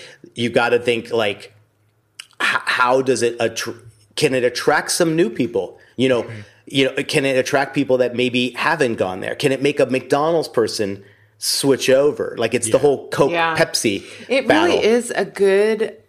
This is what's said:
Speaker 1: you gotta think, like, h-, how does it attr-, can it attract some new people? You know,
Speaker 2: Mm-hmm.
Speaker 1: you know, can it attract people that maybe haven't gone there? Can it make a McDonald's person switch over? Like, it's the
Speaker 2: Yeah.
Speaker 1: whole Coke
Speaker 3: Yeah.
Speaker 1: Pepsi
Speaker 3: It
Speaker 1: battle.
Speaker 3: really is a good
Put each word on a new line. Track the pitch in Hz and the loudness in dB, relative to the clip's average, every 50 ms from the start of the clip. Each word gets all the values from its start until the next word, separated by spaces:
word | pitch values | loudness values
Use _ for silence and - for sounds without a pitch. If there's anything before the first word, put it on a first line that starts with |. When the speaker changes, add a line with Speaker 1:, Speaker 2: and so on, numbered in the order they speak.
| - - - - - - - | -20 -20 -20 -20 -20 -14 -6
Speaker 1:
you | - 117 120 | -4 -4 0
gotta | 113 123 117 123 120 117 | 0 0 2 2 2 2
think, | 120 127 117 113 110 - | 2 0 -2 -2 -2 -2
like, | 120 113 110 104 101 - - - _ _ _ _ _ _ _ _ _ _ _ _ _ - - _ _ - | -2 0 0 -2 -2 -6 -12 -20 _ _ _ _ _ _ _ _ _ _ _ _ _ -20 -20 _ _ -4
h-, | - - - 131 - | -2 -2 -2 -2 -4
how | - - - 127 123 131 135 | -4 -2 0 2 2 2 2
does | 131 131 127 107 | 2 0 0 0
it | 117 120 117 - | 0 -2 0 -2
attr-, | 117 113 113 - - 117 - - - - - _ _ _ _ | -2 -4 -4 -6 -10 -10 -12 -14 -16 -20 -20 _ _ _ _
can | - 156 139 131 | -2 -2 0 2
it | 127 120 | 2 0
attract | 123 - - - - 147 165 175 - | 0 -2 -2 0 2 2 2 0 0
some | - - 175 165 156 | 0 0 0 2 2
new | 160 180 220 | 2 0 0
people? | - - 127 117 - 95 87 - - - _ _ _ | 0 -2 -2 -2 -2 -4 -4 -6 -8 -16 _ _ _
You | - 123 131 | 0 0 2
know, | 127 117 104 | 2 0 -2
Speaker 2:
Mm-hmm. | - 117 107 101 - - _ _ | -4 -10 -14 -16 -18 -20 _ _
Speaker 1:
you | - 139 135 135 | -4 0 0 2
know, | 127 131 143 139 | 2 0 -2 -4
can | - - 156 135 | -2 0 0 0
it | 135 131 | 2 2
attract | 131 123 - 147 135 139 - - | 0 0 2 0 0 0 0 -2
people | 147 135 - 127 123 | -2 0 2 2 2
that | 123 120 117 | 2 0 0
maybe | 117 127 123 113 127 123 127 | 0 0 0 0 0 -2 -2
haven't | 120 - - 151 165 156 147 120 110 | -4 -2 -2 0 0 2 0 0 0
gone | 95 104 90 92 98 | -2 -2 -4 -4 -6
there? | 107 110 113 | -8 -8 -4
Can | - - 135 | -2 0 0
it | 135 127 | 0 0
make | 135 143 147 - | 0 0 2 2
a | 139 | 0
McDonald's | 120 127 131 - - 143 143 147 165 170 160 143 - | 0 0 -2 -2 -2 0 0 0 0 0 0 -2 -2
person | - 123 110 - - - 107 98 101 101 - - - _ _ _ _ - | -2 -2 -2 0 -2 -4 -6 -6 -6 -10 -14 -20 -20 _ _ _ _ -8
switch | - - - - - 139 131 - - - | -6 -4 -4 0 2 2 2 2 2 4
over? | 131 135 143 147 135 - - - - - | 4 4 4 2 2 -2 -4 -6 -4 -2
Like, | 113 113 123 | -2 0 0
it's | 120 113 | -2 0
the | 113 110 135 | 2 2 4
Speaker 2:
Yeah. | |
Speaker 1:
whole | 147 147 131 120 - - | 4 2 2 0 -4 -4
Coke | - - 156 135 | 0 0 0 2
Speaker 3:
Yeah. | 170 170 165 165 160 | 0 0 -2 0 0
Speaker 1:
Pepsi | 160 165 160 - - - - - - - - - - - - | 0 0 0 0 -2 -2 -2 -2 -2 -6 -12 -18 -14 -6 -2
Speaker 3:
It | - 269 262 226 | -2 0 2 2
Speaker 1:
battle. | - - - 349 277 | 4 4 4 4 4
Speaker 3:
really | - - | 2 2
is | 208 233 247 233 - | 2 2 2 0 -2
a | - - 190 | -4 -4 -4
good | - - - 202 196 190 196 208 220 220 220 220 - - - _ | -4 -2 0 2 4 4 4 4 2 0 -2 -4 -6 -8 -12 _